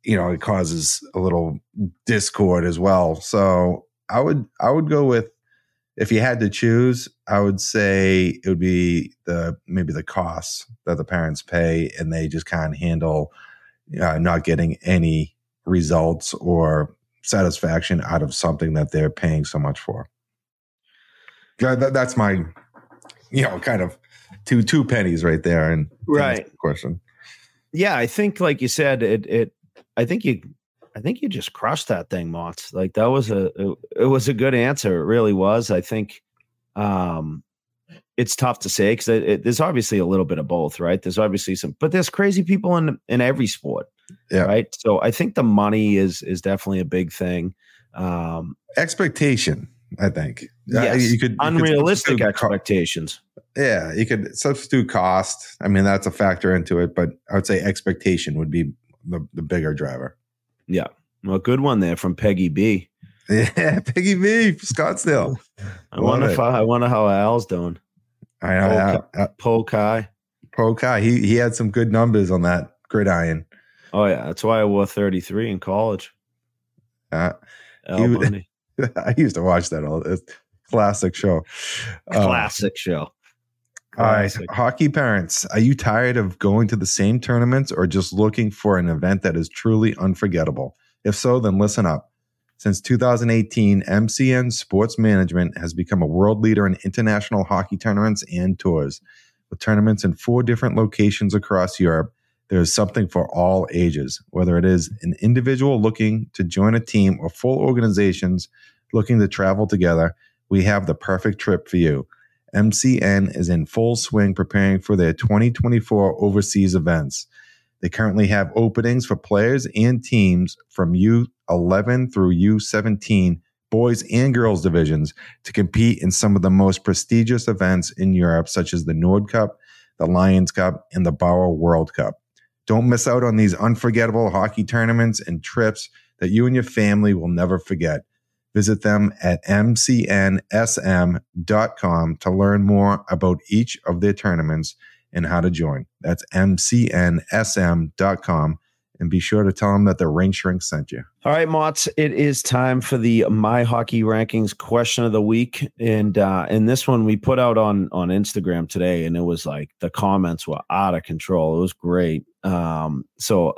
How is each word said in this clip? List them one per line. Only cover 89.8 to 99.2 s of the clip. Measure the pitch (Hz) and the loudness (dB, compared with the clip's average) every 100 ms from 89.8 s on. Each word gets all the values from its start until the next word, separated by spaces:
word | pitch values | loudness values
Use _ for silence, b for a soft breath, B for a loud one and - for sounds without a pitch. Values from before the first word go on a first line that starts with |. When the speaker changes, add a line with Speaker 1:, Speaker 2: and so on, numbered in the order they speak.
| 110 - | 2 0
Speaker 1:
unforgettable? | 92 87 101 85 78 69 67 _ _ _ | -2 0 -2 -2 -2 -4 -8 _ _ _
If | 107 | -4
so, | 101 127 123 | -2 0 0
then | 110 95 | 2 2
listen | 104 117 | 0 0
up. | 92 76 - _ _ _ _ _ | 0 -2 -8 _ _ _ _ _
Since | 104 98 | -4 -4
two | - 123 | 0 2
thousand | 123 120 117 | 2 2 2
eighteen, | 113 107 - 104 98 - | 2 0 2 4 2 2
M | 101 110 | 0 0
C | - 131 | 0 2
N | 127 123 | 2 0
Sports | 117 - 98 110 - | -4 -2 0 0 2
Management | 110 98 87 87 87 - | 4 4 2 2 -2 -2
has | 85 | -8
become | 82 87 95 | -6 -2 0
a | 78 | 0
world | 85 101 107 | 2 2 4
leader | 110 104 98 | 2 4 2
in | 92 | 0
international | 98 98 110 104 - 104 | -4 -2 0 0 0 -2
hockey | 92 95 95 98 | 0 -2 -2 -4
tournaments | 113 101 110 101 - | -2 0 0 0 -4
and | 87 90 90 | -2 -2 0
tours. | 95 80 69 - b b | 0 0 -2 -6 b b